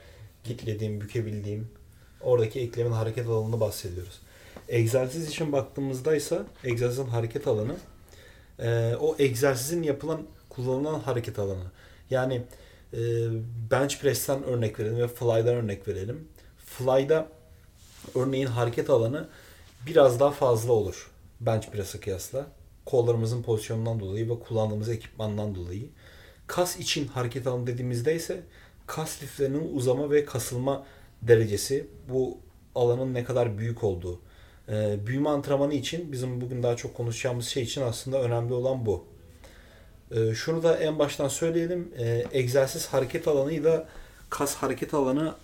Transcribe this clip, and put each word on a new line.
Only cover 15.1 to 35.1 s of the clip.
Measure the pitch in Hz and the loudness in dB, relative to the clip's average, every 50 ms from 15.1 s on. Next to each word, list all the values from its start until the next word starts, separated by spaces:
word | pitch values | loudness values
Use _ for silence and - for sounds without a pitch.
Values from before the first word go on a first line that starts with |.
| 120 - 127 117 113 113 113 120 120 | -2 0 2 4 4 4 4 4 2
örnek | 120 113 104 101 - - 107 | 2 0 -2 -4 -4 -6 -6
verelim. | 92 90 95 110 135 156 160 - - - - - - | -6 -4 -6 -6 -8 -10 -12 -16 -20 -20 -20 -20 -20
Fly'da | - - - - - 123 131 131 135 139 139 156 160 - - - - - - - - - - - - - - - - - - - | -20 -20 -18 -10 -4 0 4 4 4 6 6 4 2 2 -2 -10 -20 -20 -20 -20 -20 -20 -20 -20 -20 -20 -20 -20 -18 -18 -4 0
örneğin | 131 127 135 135 131 139 | 0 2 2 2 0 0
hareket | 127 113 120 120 120 117 - - - | 0 0 0 0 0 0 -2 2 4
alanı | 139 117 113 113 139 156 165 - - - - - - - - - - - 123 | 4 4 4 2 0 -4 -8 -10 -16 -20 -20 -20 -20 -20 -20 -20 -20 -14 -12
biraz | 143 165 160 139 131 120 117 | 4 8 8 8 8 8 6
daha | 139 143 | 4 4
fazla | 143 - 147 127 120 110 113 123 | 4 4 4 4 4 4 4 4
olur | 120 110 98 95 90 - - - - - - - - - | 4 4 4 0 -4 -8 -16 -20 -20 -20 -20 -20 -16 -4
bench | 117 117 110 107 110 | 0 0 0 0 -2
press'e | - - 104 95 - - 98 | -4 -6 -6 -6 -6 -8 -8
kıyasla. | - 104 92 87 - - - 135 143 156 - - - - - - - | -6 -6 -6 -6 -6 -6 -6 -8 -8 -8 -14 -20 -20 -20 -20 -18 -6
Kollarımızın | - - 123 117 117 117 113 113 110 123 120 | 2 2 4 4 4 4 2 2 0 0 -2
pozisyonundan | 117 - 113 107 - - 117 113 113 117 113 110 | 0 0 0 0 0 -2 -4 -2 0 -2 -2 -2
dolayı | 98 92 98 107 113 113 | -4 -4 -2 -2 -2 -2
ve | 117 110 | -4 -6
kullandığımız | - - 113 110 107 107 104 104 104 117 | -6 -4 0 0 0 0 0 -2 -2 -4
ekipmandan | 117 113 - - - - 110 107 104 107 107 107 98 | -4 -6 -8 -14 -8 -6 -4 -4 -2 -2 -4 -4 -6
dolayı. | 90 87 87 90 104 127 - - - - - - - - - - - - | -6 -8 -8 -8 -10 -10 -12 -16 -20 -20 -20 -20 -20 -20 -20 -20 -20 -14
Kas | - - 175 180 175 - 185 | -6 -2 0 0 0 -2 -6
için | - - - 160 143 117 | -4 -4 -2 -2 -4 -4
hareket | - 127 120 117 117 131 120 | -4 -4 -4 -2 -4 -4 -2
alanı | 131 123 123 120 | -2 -2 -2 -2
dediğimizde | 123 117 127 123 123 123 120 120 151 165 | -4 -4 -4 -4 -4 -4 0 0 0 0
ise | 180 170 - 180 180 - - - - - - - - - | 0 -2 -6 -8 -8 -8 -14 -20 -20 -20 -20 -20 -20 -14
kas | - - - 160 156 - - | -10 -6 -6 -6 -6 -8 -10
liflerinin | 147 131 - - 139 135 135 147 170 - - | -12 -14 -2 -2 0 0 0 -2 -2 -2 -2
uzama | 139 120 127 123 135 147 143 | 0 2 2 2 2 2 4
ve | 147 151 143 | 4 4 2
kasılma | - - 123 117 - 123 123 127 135 139 135 - - - - - - - - | 2 -4 -4 -4 -2 -4 -2 0 0 -2 -2 -4 -12 -20 -20 -20 -20 -16 -6
derecesi, | - 117 117 110 113 101 101 98 - - 135 143 156 - - - - - | 6 8 8 8 8 2 0 -2 0 0 0 -2 -2 -6 -16 -18 -12 -2
bu | 127 131 127 127 - - - - - - - - - | 0 0 0 0 -4 -10 -16 -20 -20 -20 -20 -8 -2
alanın | 127 123 120 120 127 131 131 127 | 2 4 4 4 2 0 0 0
ne | 123 120 | -2 -2
kadar | - 123 123 120 113 104 101 | 0 2 2 2 2 0 -2
büyük | 110 117 117 - 117 | -4 -4 -4 0 0
olduğu. | 101 92 87 85 90 87 - - - - - - - - - - - | 0 0 0 -4 -8 -8 -10 -12 -20 -20 -20 -20 -20 -20 -20 -8 -4
Ee, | 107 107 107 104 104 104 101 | -2 0 0 0 0 -2 -2
büyüme | 107 | -2